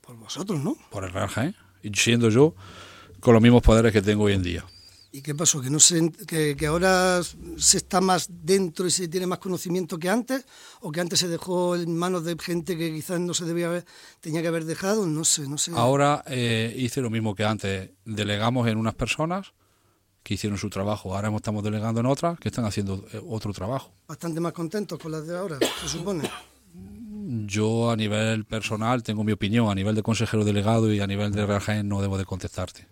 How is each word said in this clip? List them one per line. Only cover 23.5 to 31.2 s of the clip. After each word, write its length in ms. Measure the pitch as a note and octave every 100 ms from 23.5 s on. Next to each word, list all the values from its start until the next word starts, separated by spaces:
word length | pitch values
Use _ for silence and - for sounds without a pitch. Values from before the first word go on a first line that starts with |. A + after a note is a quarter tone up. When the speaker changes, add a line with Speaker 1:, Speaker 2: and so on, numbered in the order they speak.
Speaker 2:
trabajo. 400 | G2 F#2+ C3 - _ _
Speaker 1:
Bastante 320 | D#3 E3+ D#3+
más 140 | E3+
contentos 460 | E3+ E3 G#3 G3 D#3
con 120 | D#3+
las 140 | D#3 D#3
de 120 | F3
ahora, 200 | F#3+ C#3+ - -
se 60 | D3
supone. 420 | D#3 F3 F#3 C3 - - _ _ E3+ F#3+ G#3 A3+ G#3 G3+ A#2+ G#2
Speaker 2:
Yo, 420 | G2 G#2+ A2+ A#2
a 60 | A2+
nivel 480 | G#2+ G#2+ A2 A2 G#2
personal, 560 | A2 G2 A2 A2 B2+
tengo 200 | A2+ G#2+
mi 80 | G#2+
opinión. 380 | G#2 G#2 A#2 A2+
A 60 | G2
nivel 200 | G2 A2
de 80 |
consejero 400 | G#2+ G#2+ A2+ A2
delegado 480 | G#2+ G2+ G2+ A#2 A2
y 80 | G#2
a 80 | G2
nivel 240 | G2